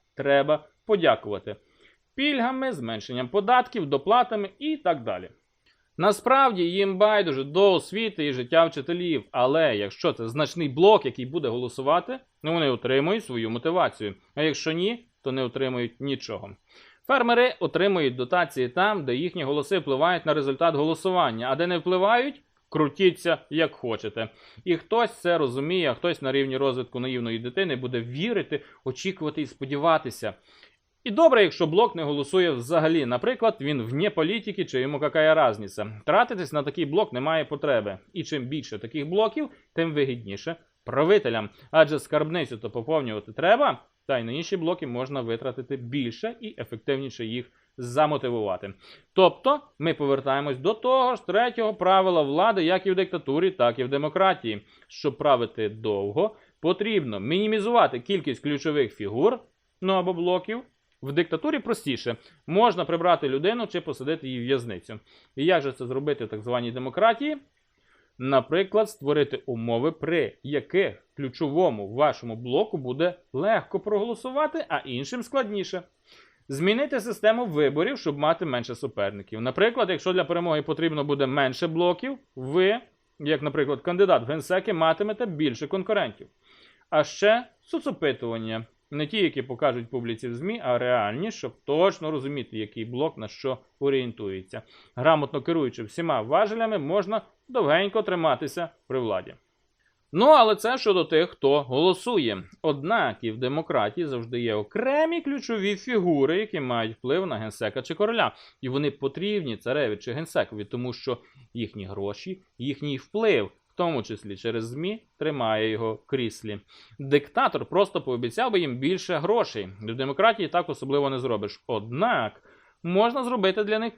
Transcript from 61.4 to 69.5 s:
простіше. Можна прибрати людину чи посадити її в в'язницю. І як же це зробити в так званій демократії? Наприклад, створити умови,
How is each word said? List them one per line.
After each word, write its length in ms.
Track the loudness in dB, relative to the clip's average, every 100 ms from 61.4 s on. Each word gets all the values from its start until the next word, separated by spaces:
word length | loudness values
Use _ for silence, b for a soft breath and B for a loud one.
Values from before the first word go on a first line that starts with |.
| -2 -2
простіше. 580 | -2 -4 -2 -4 -4 -6 b b -2
Можна 380 | 4 4 2
прибрати 440 | -2 0 4 4 2
людину 380 | 0 0 0 -4
чи 140 | -4
посадити 480 | -6 -8 -4 -4 -4
її 120 | -6
в 20 |
в'язницю. 580 | 0 0 0 -10 -12 -16 b b b -2
І 80 |
як 180 | 2 2
же 100 | 2
це 140 | -6 -6
зробити 380 | -4 -2 -4
в 40 | -4
так 140 | -8
званій 300 | -4 -4 -4
демократії? 640 | -6 -6 2 4 4 -2 -6 -12 _ _ _ _ _ _ -8
Наприклад, 720 | 0 2 2 0 2 0 0
створити 520 | -2 -2 0 0 -2
умови, 460 | -6